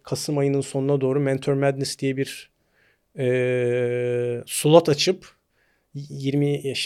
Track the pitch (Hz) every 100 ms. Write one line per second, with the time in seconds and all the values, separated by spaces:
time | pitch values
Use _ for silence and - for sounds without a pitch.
0 | - 135 - 147 139 139 135 139 135 143
1 | 131 139 139 135 143 139 139 135 135 -
2 | 135 135 135 - - _ _ _ _ _
3 | _ - 127 127 127 123 123 123 120 123
4 | 123 123 120 120 - - 147 165 165 143
5 | - 190 - _ _ _ _ _ _ 143
6 | 143 143 135 143 143 143 135 127